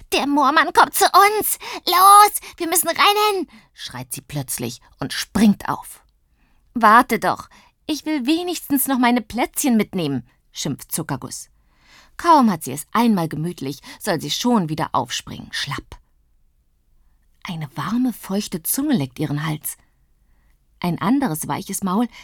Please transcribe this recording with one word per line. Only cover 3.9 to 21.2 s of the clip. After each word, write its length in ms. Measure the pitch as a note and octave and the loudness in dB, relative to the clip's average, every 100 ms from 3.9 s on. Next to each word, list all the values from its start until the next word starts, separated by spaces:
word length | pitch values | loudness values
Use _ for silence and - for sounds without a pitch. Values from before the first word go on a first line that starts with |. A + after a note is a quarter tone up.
| B2 B2+ | -10 -10
sie 80 | - | -12
plötzlich 600 | - D3 C3 - A#2+ - _ - | -10 -8 -8 -6 -8 -10 _ -12
und 140 | C3 | -10
springt 560 | - - F#3+ G#3+ - - | -8 -4 2 4 2 -2
auf. 340 | C3 - - _ _ _ _ _ _ _ | -8 -10 -20 _ _ _ _ _ _ _
"Warte 460 | A#3+ A3 A3+ B3 A3 | 2 6 6 6 0
doch, 300 | F#3 A#2 - - _ _ - | -2 -4 -8 -20 _ _ -10
ich 200 | D4+ D4+ | -8 -4
will 200 | D#4 A#3 | -4 0
wenigstens 640 | E4 F4+ E4 - C#4 - | -2 -2 -8 -4 -2 0
noch 120 | C4 | 0
meine 220 | B3 A#3+ | 2 0
Plätzchen 560 | A#3 A3 C#4 - C#4+ A3+ | -2 -4 -4 -2 0 0
mitnehmen", 500 | G3+ F#3+ D3+ C3+ - _ _ | 0 -2 -4 -4 -8 _ _
schimpft 400 | - D#3+ B2+ - | -10 -8 -8 -8
Zuckerguss. 580 | - D#3+ C3+ - - - _ _ _ _ - _ - | -8 -6 -8 -10 -14 -18 _ _ _ _ -20 _ -6
Kaum 340 | E4+ D#4 A#3 | 4 6 6
hat 120 | E3 | 2
sie 100 | - | -4
es 140 | C#3 - | -10 -4
einmal 380 | G#3+ A#3+ G3 D#3+ | 0 2 2 0
gemütlich, 520 | D3+ E3 F3 C3+ C#3+ - - | -4 -6 -6 -8 -10 -14 -10
soll 200 | - E3+ | -4 -4
sie 120 | D3 | -4
schon 360 | - A#3+ A#3 D#3+ | -2 0 2 0
wieder 220 | D#3 D3+ | -4 -2
aufspringen, 560 | - B2 - - C3+ - | -4 -4 -8 -10 -16 -12
schlapp. 460 | - - C#3+ - - _ _ _ _ _ _ _ _ _ _ _ _ _ _ | -10 -8 -8 -12 -20 _ _ _ _ _ _ _ _ _ _ _ _ _ _
Eine 260 | - E3 D3+ - | -12 -10 -10 -8
warme, 360 | C#3+ A#3 B3+ | -4 -2 -2
feuchte 520 | - - G3 - F3+ | -4 -6 -6 -6 -8
Zunge 320 | - - D4+ A3+ | -6 -4 -2 -2
leckt 220 | C3+ - | -2 -6
ihren 260 | D3+ D3 D#3+ | -4 -4 -4
Hals. 320 | D3+ - - _ _ _ _ _ _ _ _ _ - | -6 -10 -14 _ _ _ _ _ _ _ _ _ -8
Ein 220 | F3+ E3 | -6 -2
anderes 460 | F3 C#4 | 0 0